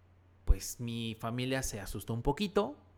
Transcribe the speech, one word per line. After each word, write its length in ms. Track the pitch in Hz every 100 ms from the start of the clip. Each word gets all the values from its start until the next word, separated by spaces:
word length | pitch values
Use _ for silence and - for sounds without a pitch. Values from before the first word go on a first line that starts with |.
| - - - -
pues, 360 | - - - -
mi 360 | 120 117 113 110
familia 420 | 117 120 127 131
se 180 | 127 104
asustó 340 | 95 110 -
un 80 | 113
poquito. 560 | 131 143 208 202 226 294 -